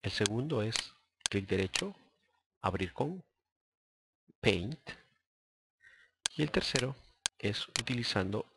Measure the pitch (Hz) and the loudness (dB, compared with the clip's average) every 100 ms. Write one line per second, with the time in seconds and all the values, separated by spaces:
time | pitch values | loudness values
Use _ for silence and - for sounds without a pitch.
0 | - - 104 110 143 135 107 - - - | -4 0 0 2 0 0 2 0 -4 -14
1 | _ _ - 101 98 95 95 - 196 196 | _ _ -2 0 0 0 2 0 -2 -8
2 | - _ _ _ _ _ - 92 92 - | -20 _ _ _ _ _ -2 0 -2 0
3 | 143 185 - _ _ _ _ _ _ _ | -2 -2 -12 _ _ _ _ _ _ _
4 | _ _ _ _ - 95 95 156 - - | _ _ _ _ 2 2 0 -6 -10 -16
5 | _ _ _ _ _ _ _ _ - - | _ _ _ _ _ _ _ _ -20 -20
6 | - _ - - 151 - - 135 127 135 | -20 _ -6 0 0 2 0 0 0 -4
7 | - _ - _ 104 104 - - - 123 | -14 _ -8 _ -4 -2 -2 -4 0 -2
8 | 117 104 95 104 - | 0 0 0 -2 -6